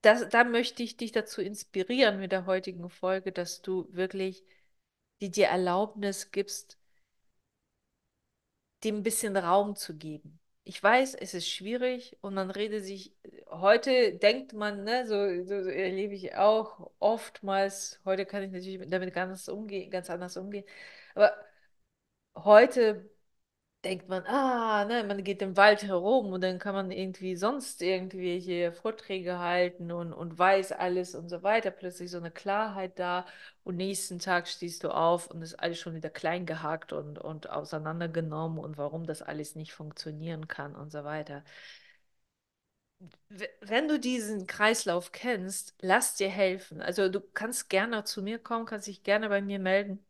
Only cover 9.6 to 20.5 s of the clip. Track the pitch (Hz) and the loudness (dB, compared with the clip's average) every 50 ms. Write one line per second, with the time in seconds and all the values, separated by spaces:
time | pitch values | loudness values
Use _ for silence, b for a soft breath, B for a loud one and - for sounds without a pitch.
9.6 | 208 208 202 - - - 160 151 156 156 151 147 _ - - - _ _ _ _ | 4 2 -4 -8 -10 -10 -10 -12 -10 -12 -12 -12 _ -20 -20 -20 _ _ _ _
10.6 | _ - - - - 202 233 254 269 262 269 - - 185 - 180 170 - - - | _ -16 -14 2 4 6 6 6 4 2 -2 -10 -12 -8 -8 -6 -6 -6 -6 -6
11.6 | 185 202 233 247 247 254 254 247 247 - - _ - 202 196 196 190 185 190 202 | -6 -6 -4 -2 -2 -2 -2 -4 -8 -14 -20 _ -10 -6 -4 -4 -4 -4 -4 -4
12.6 | 208 220 208 214 196 190 196 196 185 - _ _ _ - - - - - - 165 | -4 -2 -2 -6 -6 -8 -12 -12 -14 -18 _ _ _ -20 -20 -20 -18 -16 -8 4
13.6 | 180 196 220 233 233 277 262 254 240 208 175 175 - 202 240 262 262 - 226 214 | 8 8 8 8 8 4 6 6 6 4 4 6 6 6 6 6 -2 -8 -8 -4
14.6 | 208 208 202 202 196 214 233 254 247 220 214 202 202 196 180 175 180 185 202 202 | -4 -4 -4 -4 -2 0 0 0 0 0 0 2 2 2 0 -2 -2 -2 -4 -2
15.6 | 185 185 139 151 190 180 185 190 202 208 202 196 185 - - - 196 208 220 220 | -2 -2 -2 0 -2 -2 0 -2 -4 -4 -6 -8 -10 -8 0 4 6 6 6 4
16.6 | 220 214 - - 175 - _ _ - 208 220 220 220 - _ - - 196 196 196 | 0 -4 -10 -16 -18 -20 _ _ 2 2 2 2 -4 -12 _ -10 -4 -2 0 2
17.6 | 196 196 196 - - - - - _ 196 190 190 196 196 - 202 196 196 190 180 | 2 0 -2 -6 -12 -12 -12 -10 _ -2 -2 -2 -2 -6 -6 -8 -8 -6 -8 -10
18.6 | 185 190 190 185 185 156 180 185 185 185 180 175 185 185 190 190 - - 190 202 | -10 -10 -10 -12 -6 -2 -2 -2 -2 -2 -4 -4 -4 -4 -6 -12 -10 -10 -8 -8
19.6 | 220 208 196 190 185 190 185 180 180 180 170 175 180 180 180 185 190 202 | -8 -8 -8 -8 -8 -6 -6 -8 -6 -6 -8 -8 -8 -8 -10 -10 -10 -8